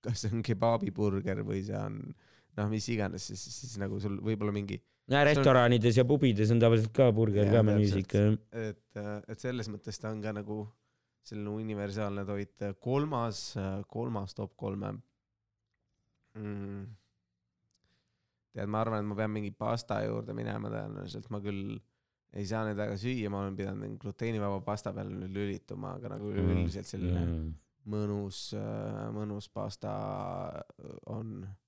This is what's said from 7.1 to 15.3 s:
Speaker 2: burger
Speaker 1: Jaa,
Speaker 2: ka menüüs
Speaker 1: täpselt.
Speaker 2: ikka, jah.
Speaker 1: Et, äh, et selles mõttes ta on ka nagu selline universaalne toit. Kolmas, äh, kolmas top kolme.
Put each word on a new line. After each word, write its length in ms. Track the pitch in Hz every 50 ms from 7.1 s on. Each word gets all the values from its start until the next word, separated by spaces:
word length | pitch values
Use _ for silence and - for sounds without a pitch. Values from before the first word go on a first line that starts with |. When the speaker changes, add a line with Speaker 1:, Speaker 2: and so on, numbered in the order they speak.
Speaker 2:
burger 340 | 104 107 113 107 98 104 104
Speaker 1:
Jaa, 80 | 101 110
Speaker 2:
ka 100 | 113 107
menüüs 280 | 107 104 104 104 104
Speaker 1:
täpselt. 140 | 101 98 92
Speaker 2:
ikka, 120 | - - 104
jah. 500 | 104 104 110 107 - _ - 117 110 107
Speaker 1:
Et, 280 | 104 _ _ _ _
äh, 180 | 107 104 104 104 104 104
et 120 | - 110 -
selles 300 | - 127 127 123 107 107
mõttes 280 | 104 107 _ 110 104 -
ta 120 | - 110
on 100 | 110 107
ka 100 | 104 110
nagu 280 | 104 104 101 104 107 107 107 107 _ _ _ _ _ _ _ _ _ _ _
selline 240 | - 107 107 104 104
universaalne 760 | 104 107 110 110 107 101 101 101 98 107 107 101 101 101 98
toit. 360 | 95 104 101 101 101 _ _ 104 101 98 _
Kolmas, 600 | - 120 127 139 147 156 147 123 117 117 101 - - - -
äh, 240 | 104 98 95 95 98 98
kolmas 460 | _ - 107 120 123 117 104 98 98 -
top 200 | - 101 98 _
kolme. 380 | _ 110 104 98 101 98 101 101 110 - _ _ _ _ _